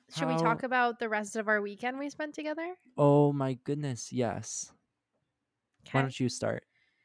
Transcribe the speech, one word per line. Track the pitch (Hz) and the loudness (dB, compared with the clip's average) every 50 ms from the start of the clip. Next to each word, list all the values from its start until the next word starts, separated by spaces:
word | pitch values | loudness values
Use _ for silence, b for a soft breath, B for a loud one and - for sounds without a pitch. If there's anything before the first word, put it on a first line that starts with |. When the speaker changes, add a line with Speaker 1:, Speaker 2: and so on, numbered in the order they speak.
| _ _ - | _ _ -6
Speaker 1:
Should | 160 165 160 | -4 -2 0
we | 160 | 2
Speaker 2:
How | 165 | 2
Speaker 1:
talk | 165 220 233 - 262 | 2 2 2 0 -2
about | 247 254 247 240 240 226 - | -2 2 2 2 2 0 -2
the | 240 220 | -4 -2
rest | 214 214 214 202 - | -2 -2 -4 -4 -6
of | 226 208 214 | -4 0 2
our | 214 208 | 2 2
weekend | 202 202 208 190 240 247 262 269 | 0 -2 -8 -6 -6 -6 -4 -4
we | 285 285 | -8 -8
spent | 285 - 302 302 294 | -6 -8 -8 -8 -8
together? | 320 294 302 302 320 330 359 359 _ _ _ - - | -8 -6 -6 -6 -6 -6 -8 -8 _ _ _ 0 4
Speaker 2:
Oh | 147 143 143 147 147 143 143 | 6 8 8 8 6 6 4
my | 143 135 135 131 123 - | 2 0 -2 -2 -4 -4
goodness, | - 147 151 147 139 123 107 - - | -4 -4 -2 -2 -4 -6 -6 -8 -6
yes. | 127 123 120 107 95 95 110 - - - - - _ _ _ _ _ _ _ _ _ _ _ _ _ _ _ _ _ _ _ _ _ _ _ - | -2 0 0 0 -2 -4 -8 -8 -10 -10 -10 -12 _ _ _ _ _ _ _ _ _ _ _ _ _ _ _ _ _ _ _ _ _ _ _ -2
Why | - 135 | 0 0
Speaker 1:
Okay. | |
Speaker 2:
don't | 135 135 - - | 0 0 0 -2
you | 131 120 | -2 -2
start? | - - 120 110 110 - _ _ _ _ _ _ _ _ _ | -2 -2 -2 -2 -2 -2 _ _ _ _ _ _ _ _ _